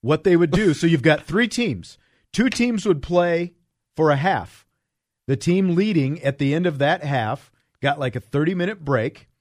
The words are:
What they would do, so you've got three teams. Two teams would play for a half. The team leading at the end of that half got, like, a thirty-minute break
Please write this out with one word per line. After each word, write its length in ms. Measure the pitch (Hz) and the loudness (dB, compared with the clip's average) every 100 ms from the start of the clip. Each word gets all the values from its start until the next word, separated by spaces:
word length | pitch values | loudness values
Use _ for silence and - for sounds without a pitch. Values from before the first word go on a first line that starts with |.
What 220 | 113 156 | 0 0
they 120 | - 170 | 4 4
would 140 | 170 | 4
do, 220 | 180 214 | 2 2
so 140 | 147 165 | 2 2
you've 160 | 160 | 4
got 200 | 139 147 | 4 2
three 240 | - 180 233 | 0 -2 -2
teams. 520 | - 233 101 - - _ _ _ | -2 -4 -4 -10 -20 _ _ _
Two 160 | - 247 | -2 -2
teams 340 | - 240 226 202 | 0 -2 0 0
would 160 | 156 | -2
play 500 | - 175 175 170 175 _ _ _ _ - | 0 2 2 0 -4 _ _ _ _ 0
for 140 | 156 | 2
a 60 | 139 | 2
half. 480 | 175 147 85 - _ _ _ _ _ _ - | 2 -2 -6 -18 _ _ _ _ _ _ -4
The 100 | 127 | -4
team 380 | - 180 190 170 | 0 2 2 0
leading 460 | 214 170 131 160 | 2 0 0 -2
at 160 | 139 - | -4 -2
the 140 | 139 151 | -2 0
end 100 | 180 | -2
of 140 | 143 | 0
that 240 | 143 180 | 0 0
half 480 | 147 139 110 135 _ _ _ _ | -2 -4 -4 -6 _ _ _ _
got, 200 | 139 143 | -4 -2
like, 160 | 131 120 | -4 -6
a 40 | |
thirty-minute 640 | - 143 156 185 175 208 | -6 -2 -2 -2 -4 -6
break 460 | 143 131 120 - _ _ | -2 -2 -2 -8 _ _